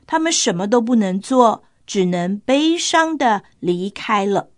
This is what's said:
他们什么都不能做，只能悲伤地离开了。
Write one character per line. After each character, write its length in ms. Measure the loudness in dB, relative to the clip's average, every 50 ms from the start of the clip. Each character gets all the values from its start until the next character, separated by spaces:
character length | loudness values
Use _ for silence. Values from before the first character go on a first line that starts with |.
| _
他 120 | -4 -2 -2
们 100 | 0 0
什 240 | 0 0 0 -2 -2
么 140 | -2 -2 0
都 120 | 0 0
不 160 | 2 2 2
能 220 | 2 2 0 -2 -4
做， 420 | -4 0 4 4 4 4 2 -2 _ _ _ _ _
只 180 | -6 -2 0 0
能 320 | 0 0 -2 -2 -4 -4 -6
悲 360 | -2 0 0 2 2 2 0
伤 400 | 0 -2 0 0 0 0 0 -2
地 280 | 0 0 0 0 0 -4 _ _ -8
离 280 | -4 -4 -2 -2 -4 -8
开 380 | -8 -10 -4 -2 -2 0 0
了。 240 | 0 -2 -2 -4 -6 _